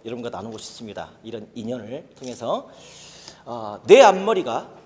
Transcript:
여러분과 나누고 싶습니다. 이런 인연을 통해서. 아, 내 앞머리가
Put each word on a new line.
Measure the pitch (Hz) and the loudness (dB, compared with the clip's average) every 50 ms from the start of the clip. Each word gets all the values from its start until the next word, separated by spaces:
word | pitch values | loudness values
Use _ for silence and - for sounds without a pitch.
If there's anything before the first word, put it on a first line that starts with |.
| - | -12
여러분과 | 113 123 120 117 117 | -12 -10 -8 -8 -8
나누고 | 117 90 101 113 110 107 | -8 -8 -10 -10 -12 -12
싶습니다. | - - - - 120 107 98 90 82 78 - - - | -14 -14 -16 -14 -14 -14 -12 -12 -12 -12 -14 -20 -16
이런 | 113 110 110 104 - - | -14 -12 -12 -12 -12 -12
인연을 | 123 107 113 123 123 101 107 127 151 170 - - - | -10 -8 -8 -8 -8 -8 -10 -12 -14 -14 -16 -20 -16
통해서. | 135 127 117 - 117 123 175 254 285 - - - - - - - - - - - - - - - - | -14 -14 -12 -10 -6 -4 -4 -6 -6 -10 -18 -20 -20 -20 -20 -20 -20 -20 -20 -20 -20 -20 -20 -18 -14
아, | - 117 120 110 104 104 - - | -12 -12 -10 -10 -10 -12 -2 4
내 | - 196 262 | 8 10 10
앞머리가 | 254 208 190 190 190 214 226 185 - 120 113 143 220 - - - - | 10 10 8 4 0 -2 -2 -2 -2 -2 -4 -6 -6 -8 -18 -20 -20